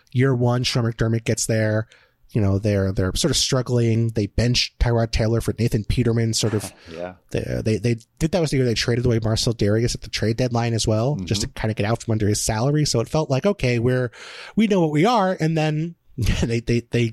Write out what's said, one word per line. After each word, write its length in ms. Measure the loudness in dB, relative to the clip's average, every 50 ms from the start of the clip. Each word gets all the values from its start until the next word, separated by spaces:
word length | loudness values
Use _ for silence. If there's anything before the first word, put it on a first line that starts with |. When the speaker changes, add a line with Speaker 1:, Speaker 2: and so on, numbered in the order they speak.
| _ _
Speaker 1:
year 220 | 0 2 2 2 2
one, 280 | 2 2 2 2 0 0
Sean 220 | 0 0 0 0
McDermott 380 | 0 0 0 0 0 0 0 0
gets 220 | -2 -2 -2 0
there, 420 | 0 0 0 2 2 0 0 -2 -4 -10 -20 _ _ _ _ _ -4
you 100 | -2 0
know, 180 | 2 2 2 2
they're, 320 | 2 2 2 2 0 0
they're 220 | 0 0 -2 -2 0
sort 160 | 0 0 0
of 60 | 0 0
struggling. 720 | 0 0 0 -2 0 0 0 2 2 2 2 2 0 0
They 180 | 0 -2 -2 -2
bench 480 | 0 0 0 2 2 0 -2 -4 -4 -2
Tyrod 320 | 0 0 2 0 0 0
Taylor 300 | 0 0 0 2 0 0
for 120 | 0 -2 -2 0
Nathan 260 | 0 0 0 -2 -2
Peterman, 500 | 0 0 0 2 2 2 2 0 0 0
sort 200 | 0 0 0 0
of. 180 | -2 -4 -6 -12 -18
Speaker 2:
<laughs> 40 | -20 -16
Yeah. 240 | -12 -10 -10 -10 -12 -14 _ -8
Speaker 1:
They, 300 | -6 -6 -4 -4 -4 -2 -2
they, 140 | 0 -2 0
they 180 | 0 -2 -2 -2 -6 _ _ -4
did, 120 | -2 0
that 80 | 0 0
was 100 | 0 0
the 60 | 0 0
year 80 | 2
they 80 | 2 0
traded 300 | 0 0 0 0 0 2
away 140 | 2 2 2 0
Marcel 300 | 0 0 0 0 -2 0
Darius 400 | 0 2 2 2 2 2 0 -2
at 60 | -4
the 80 | -10 -10
trade 280 | -6 -2 -2 -2 0 0
deadline 360 | -2 -2 0 0 0 0 0
as 140 | 0 0 0
well, 280 | 0 0 0 0 -2 -2
just 240 | -4 -4 -2 -2
to 60 | -4 -6
Speaker 2:
Mm-hmm. 120 | -6 -4
Speaker 1:
kinda 120 | -4 -4 -2
get 100 | -2 -2
out 180 | -2 -2 -2 -2
from 80 | -2 -2
under 140 | 0 2 0
his 140 | 0 0
salary. 440 | 0 -2 -2 0 0 0 0 0 0
So 140 | 0 0 -2
it 80 | -2 0
felt 200 | -2 -2 0 0
like, 160 | 0 0 0
okay, 320 | 0 0 0 0 0 0 2
we're, 320 | 2 0 0 0 -2 -4 -6 -10 -20 -18 -18 -18 -18 -6 0
we 120 | 0 2 2
know 120 | 4 2
what 100 | 2 2
we 140 | 2 2 2
are. 320 | 4 4 2 2 0 0 0
And 180 | 0 0 0 0
then 380 | 0 0 0 -2 -4 -6 -8 _ _ -14 -8 -4
<laughs> 220 | -2 0 0 0
They, 180 | 0 -2 -2 -2
they, 220 | -2 0 0 0
they 280 | -2 _ -2 0 0 -2